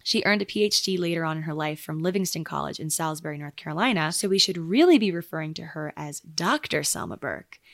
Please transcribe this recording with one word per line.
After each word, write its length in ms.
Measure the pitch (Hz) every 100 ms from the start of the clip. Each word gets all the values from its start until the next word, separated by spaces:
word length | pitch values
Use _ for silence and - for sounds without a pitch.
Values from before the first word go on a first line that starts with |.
She 180 | - 226 -
earned 160 | 208
a 40 | 202
P 200 | 214 208
H 180 | -
D 140 | - 185
later 260 | 175 165
on 140 | 160 160
in 60 |
her 100 | 156
life 260 | 151 151 151
from 200 | - 156
Livingston 440 | 175 196 180 165
College 340 | 156 147 147 -
in 120 | 156
Salisbury, 480 | - 160 156 160 147
North 180 | 147 -
Carolina, 560 | 156 156 254 196 156
so 160 | - 202
we 100 | 196
should 200 | - 175
really 400 | 165 233 359 294
be 160 | 202
referring 400 | 170 - 160 156
to 140 | 156 165
her 260 | 156 151 -
as 240 | 151 147
Doctor 640 | - 156 175 294 - 156
Selma 320 | 143 - - -
Burke. 460 | 131 71 - - _